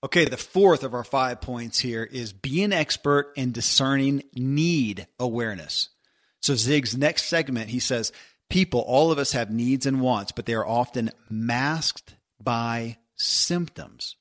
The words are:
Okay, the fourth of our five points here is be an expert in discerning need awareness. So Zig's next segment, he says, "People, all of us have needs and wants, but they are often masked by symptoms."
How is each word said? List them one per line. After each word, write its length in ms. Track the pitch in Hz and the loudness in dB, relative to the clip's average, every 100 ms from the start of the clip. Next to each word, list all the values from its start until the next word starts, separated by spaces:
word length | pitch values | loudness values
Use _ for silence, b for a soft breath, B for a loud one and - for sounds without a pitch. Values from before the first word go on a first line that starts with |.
Okay, 220 | 135 175 147 | 2 2 2
the 120 | 123 | 0
fourth 460 | - 185 196 156 | -4 6 6 6
of 100 | 135 | 0
our 100 | 120 | -6
five 380 | 117 135 127 123 | -2 0 0 -2
points 380 | - 120 117 - | -6 -8 -4 -2
here 240 | 127 113 | -2 -4
is 300 | 117 131 113 | -6 -8 -10
be 280 | 98 139 147 | -8 -4 0
an 100 | 202 | 2
expert 600 | 185 151 - 147 143 143 - | 0 0 -2 2 2 0 -4
in 160 | 127 | -4
discerning 720 | 120 - - 135 139 135 139 - 123 | -2 0 2 2 2 2 0 -4 -6
need 720 | 127 143 165 165 117 98 95 _ | -2 2 2 2 0 -2 -12 _
awareness. 720 | 123 117 113 98 76 - - _ _ _ _ _ | -4 -2 -4 -6 -6 -4 -4 _ _ _ _ _
So 120 | - 131 | -2 0
Zig's 400 | 113 147 123 123 | 2 2 2 0
next 280 | 147 - | 0 0
segment, 480 | - 170 156 123 113 | -2 -2 0 -4 -4
he 80 | 123 | -4
says, 320 | - 120 110 B B B _ | -2 -2 -2 B B B _
"People, 320 | 180 185 120 | 2 2 0
all 300 | - 127 160 | 2 4 4
of 60 | 147 | 4
us 140 | 139 | 0
have 180 | 131 110 | 0 -2
needs 380 | 110 120 135 139 | 0 0 2 0
and 140 | 135 | 0
wants, 300 | 127 113 98 | 2 0 -2
but 140 | - 117 | -8 -4
they 80 | |
are 140 | 113 104 | -2 0
often 420 | 117 123 127 113 - _ | 0 0 -2 -4 -6 _
masked 880 | 110 117 120 139 160 151 - - - _ _ | -6 -2 0 0 0 -4 -6 -16 -20 _ _
by 580 | 117 117 117 117 117 113 _ - | -2 -2 -2 -4 -6 -10 _ -6
symptoms." 1000 | - - - 175 170 - - - - - | -2 0 0 0 -4 -10 -18 -12 -14 -14